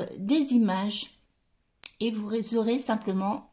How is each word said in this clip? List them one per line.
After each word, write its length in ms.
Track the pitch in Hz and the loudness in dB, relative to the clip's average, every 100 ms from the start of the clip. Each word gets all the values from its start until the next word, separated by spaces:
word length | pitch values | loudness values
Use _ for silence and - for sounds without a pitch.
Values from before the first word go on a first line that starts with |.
| - - | -2 -6
des 380 | 196 311 269 | 0 2 4
images 560 | 240 208 190 208 208 - - _ _ _ _ _ _ - - | 4 4 2 -2 -4 -8 -14 _ _ _ _ _ _ -18 -4
et 100 | 226 | -2
vous 460 | 220 208 226 220 226 | -2 -2 -2 0 2
aurez 220 | 220 262 | 2 0
simplement 720 | 247 220 202 190 196 254 - | 0 -2 -2 -2 -2 -2 -8